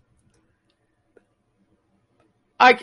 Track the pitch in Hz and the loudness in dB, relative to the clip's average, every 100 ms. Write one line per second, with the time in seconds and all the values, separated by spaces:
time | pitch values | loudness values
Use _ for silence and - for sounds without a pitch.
0 | _ _ _ _ _ _ _ _ _ _ | _ _ _ _ _ _ _ _ _ _
1 | _ - - _ _ _ _ _ _ _ | _ -20 -20 _ _ _ _ _ _ _
2 | _ _ _ _ _ - 247 247 | _ _ _ _ _ -2 0 0